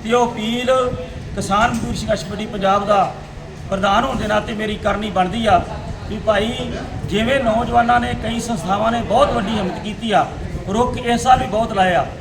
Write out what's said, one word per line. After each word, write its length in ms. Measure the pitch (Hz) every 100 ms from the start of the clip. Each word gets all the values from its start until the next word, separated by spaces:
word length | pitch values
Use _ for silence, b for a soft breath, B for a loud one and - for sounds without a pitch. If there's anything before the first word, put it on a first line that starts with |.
ਤੇ 100 | 220
ਉਹ 120 | 240 240
ਅਪੀਲ 420 | 240 220 240 247 262 254 - - - - -
ਕਿਸਾਨ 360 | 190 196 240
ਮਜ਼ਦੂਰ 240 | 233 - 220
ਸੰਘਰਸ਼ 300 | 214 214 -
ਕਮੇਟੀ 200 | 196 214
ਪੰਜਾਬ 380 | 208 190 202 202
ਦਾ 260 | 202 165 - - - - - -
ਪ੍ਰਧਾਨ 340 | 190 196 202
ਹੋਣ 140 | 269 254
ਦੇ 100 | 214
ਨਾਤੇ 260 | 208 208
ਮੇਰੀ 220 | 214 214 208
ਕਰਨੀ 320 | 202 202 214
ਬਣਦੀ 340 | 190 175 214 220
ਆ 160 | 180 160 - - - -
ਵੀ 80 | 202 220
ਭਾਈ 460 | 208 220 254 247 - - - -
ਜਿਵੇਂ 320 | 202 233 277
ਨੌਜਵਾਨਾਂ 560 | 233 220 233 240 233 240
ਨੇ, 140 | 240 240
ਕਈ 160 | 220 233
ਸੰਸਥਾਵਾਂ 520 | 226 220 180 202 220
ਨੇ 100 | 233
ਬਹੁਤ 280 | 185 220 285
ਵੱਡੀ 260 | 240 196 220
ਹਿੰਮਤ 220 | 185 165
ਕੀਤੀ 280 | 156 202 226
ਆ, 140 | 190 143 - - - -
ਰੁੱਖ 280 | 202 247 240
ਇਸ 240 | 233 233
ਸਾਲ 180 | 254 254
ਵੀ 80 | -
ਬਹੁਤ 260 | 208 226
ਲਾਏ 220 | 208 185 170
ਆ। 100 | 113 -